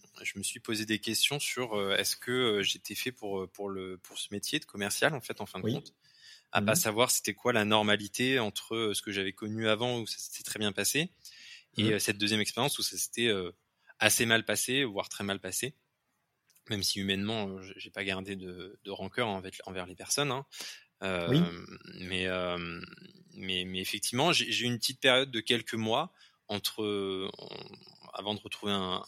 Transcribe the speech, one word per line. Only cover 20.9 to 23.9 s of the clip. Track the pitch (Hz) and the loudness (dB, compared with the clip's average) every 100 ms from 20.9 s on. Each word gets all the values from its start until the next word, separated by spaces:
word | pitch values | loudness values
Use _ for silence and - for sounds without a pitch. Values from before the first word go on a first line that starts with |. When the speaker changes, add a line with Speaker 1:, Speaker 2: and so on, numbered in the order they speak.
| - | -6
Speaker 1:
Euh, | 95 90 85 | -2 0 4
Speaker 2:
Oui. | 143 175 87 - - - 90 | 4 4 -2 -12 -14 -14 -10
Speaker 1:
mais, | 92 92 92 | -4 -2 0
euh, | 92 90 87 87 85 90 - - - - | 0 0 -2 -4 -8 -12 -16 -20 -20 -20
mais, | 101 95 92 92 | -10 -4 -2 -2
mais | 92 | -4
effectivement, | 95 | -4